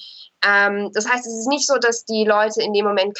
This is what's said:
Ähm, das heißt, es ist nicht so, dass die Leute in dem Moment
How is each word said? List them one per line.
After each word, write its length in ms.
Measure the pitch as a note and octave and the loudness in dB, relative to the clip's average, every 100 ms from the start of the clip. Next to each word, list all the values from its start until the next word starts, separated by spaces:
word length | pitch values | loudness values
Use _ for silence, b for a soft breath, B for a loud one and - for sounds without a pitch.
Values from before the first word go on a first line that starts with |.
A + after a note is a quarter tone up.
| B B B _ G3+ | B B B _ 2
Ähm, 460 | G3+ G3+ G3+ G3+ | 4 2 0 -4
das 160 | G#3 A#3 | -4 -2
heißt, 160 | B3 A3+ | -2 -4
es 120 | A3+ | -6
ist 80 | A#3 | -2
nicht 200 | C#4+ - | -2 0
so, 100 | B3+ | 2
dass 280 | A#3 A3+ - | 2 -2 -4
die 180 | A3 G#3+ | 0 2
Leute 360 | G#3 A3 G#3+ | 2 2 0
in 120 | G3 | -2
dem 120 | G#3 G#3 | 0 0
Moment 320 | G3+ G3+ | 0 -2